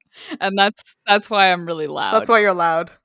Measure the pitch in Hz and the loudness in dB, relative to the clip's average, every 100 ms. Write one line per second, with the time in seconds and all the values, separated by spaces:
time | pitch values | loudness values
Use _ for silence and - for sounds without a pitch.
0 | _ - - 302 196 196 196 - - - | _ -20 -16 -8 -4 0 0 -2 -16 -8
1 | - 208 - 208 190 180 170 165 151 - | 0 0 0 2 2 2 -4 -6 -6 -6
2 | - 208 214 233 208 180 165 165 175 _ | -2 0 2 2 2 0 0 -2 -4 _